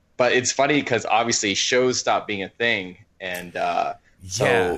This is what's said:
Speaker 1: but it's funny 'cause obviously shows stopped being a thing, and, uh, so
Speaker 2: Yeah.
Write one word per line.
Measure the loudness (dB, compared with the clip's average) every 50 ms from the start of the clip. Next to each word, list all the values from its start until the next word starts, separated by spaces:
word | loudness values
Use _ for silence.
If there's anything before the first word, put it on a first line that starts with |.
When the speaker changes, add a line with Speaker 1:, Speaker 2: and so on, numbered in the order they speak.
| _ _ _
Speaker 1:
but | 0 2 2
it's | 2 2 2 0
funny | 0 2 2 2 2 0
'cause | 2 2 0 0 0
obviously | 2 2 2 2 2 0 0 0 0 0
shows | 0 0 2 2 4 4 4 0 0
stopped | 0 0 0 0 0 -4
being | -6 -6 -6
a | -8
thing, | -6 _ 0 0 0 0 -4 -8 -12 -16 -20 _ _ _
and, | -10 -8 -8 -8 -10 -8 -6
uh, | -4 -2 0 0 0 -2 -2 -4 -10 _ _ _ _ -16 -10
so | -4 -2 0
Speaker 2:
Yeah. | 2 2 2 2 0 -2